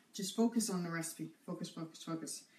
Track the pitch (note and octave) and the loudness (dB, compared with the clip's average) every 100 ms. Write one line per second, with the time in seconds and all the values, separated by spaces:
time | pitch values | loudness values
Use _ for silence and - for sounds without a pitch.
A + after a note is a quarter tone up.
0 | _ - F#3 - A#3 A#3 G#3+ F#3 E3+ E3 | _ -6 -2 4 6 6 4 2 2 0
1 | D#3+ - D#3 - - E3 E3+ - D#3+ - | -2 -4 -6 -8 -8 -4 -4 -6 -8 -8
2 | - D#3+ - - - | -4 -4 -4 -8 -12